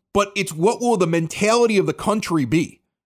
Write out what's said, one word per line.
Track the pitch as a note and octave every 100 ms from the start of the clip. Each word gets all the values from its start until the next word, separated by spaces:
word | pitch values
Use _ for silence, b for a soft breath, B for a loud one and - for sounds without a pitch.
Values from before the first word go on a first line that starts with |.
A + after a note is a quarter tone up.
| _
but | G3+ G3+ G3+
it's | F#3+
what | D#3+ F#3+ A3+
will | A#3+ A3
the | E3+
mentality | E3+ E3 - G#3 A#3 A#3 G3+
of | D#3+
the |
country | - G#3+ A3 - E3
be? | A#2+ D#3+ D3+ - _ _